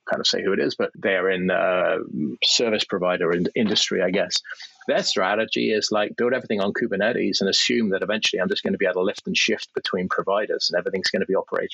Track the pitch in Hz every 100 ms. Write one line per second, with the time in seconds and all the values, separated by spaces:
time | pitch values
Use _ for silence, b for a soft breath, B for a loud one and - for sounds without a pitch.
0 | - - - - 95 101 143 - 104 -
1 | 107 95 92 92 92 90 90 92 85 82
2 | - - 73 - - - 117 104 - 98
3 | 90 90 85 87 87 - 107 107 - 95
4 | 92 95 90 - B B B B - 156
5 | 190 - 95 104 113 120 117 107 - 104
6 | 104 - 120 127 123 107 98 - 117 95
7 | 107 120 98 92 98 - - 120 110 95
8 | 95 107 - - 92 98 101 92 95 90
9 | 95 - - 87 - 104 - - - 95
10 | 92 - 85 101 107 - - 87 92 95
11 | - 95 95 92 - - -